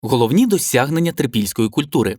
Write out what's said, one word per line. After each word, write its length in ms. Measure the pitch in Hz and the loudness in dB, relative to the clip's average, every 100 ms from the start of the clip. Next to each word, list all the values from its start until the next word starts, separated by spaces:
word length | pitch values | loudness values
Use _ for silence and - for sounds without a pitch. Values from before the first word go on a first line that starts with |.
Головні 460 | 110 123 113 156 247 | -2 0 2 2 2
досягнення 640 | 196 - 127 139 160 170 | 0 0 0 0 0 -2
трипільської 580 | 165 135 113 104 - 113 | 0 -2 0 -4 0 -2
культури 480 | 127 151 - 107 | 0 -2 0 0